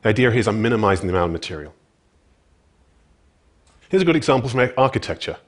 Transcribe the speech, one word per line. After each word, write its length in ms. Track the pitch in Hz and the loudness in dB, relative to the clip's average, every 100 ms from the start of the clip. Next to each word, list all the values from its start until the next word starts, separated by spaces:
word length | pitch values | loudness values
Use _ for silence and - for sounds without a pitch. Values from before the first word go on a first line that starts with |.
The 80 | 110 | 0
idea 220 | 110 123 | 2 2
here 80 | 117 | 2
is 80 | 110 | 0
I'm 140 | 107 | 0
minimizing 460 | 113 117 107 95 92 | 0 2 2 0 0
the 60 | |
amount 160 | 90 87 | -2 -2
of 40 | |
material. 420 | 82 - 80 73 _ _ _ _ _ _ _ _ _ _ _ _ _ _ _ _ _ _ _ _ _ _ | -4 -10 -14 -16 _ _ _ _ _ _ _ _ _ _ _ _ _ _ _ _ _ _ _ _ _ _
Here's 120 | 190 | 0
a 40 | 175 | 2
good 100 | 160 | 0
example 340 | 131 131 123 | 2 0 2
from 120 | 127 | 0
ar-, 120 | 123 127 | 0 2
architecture. 600 | 131 120 - 78 - - | 0 0 -6 -10 -8 -12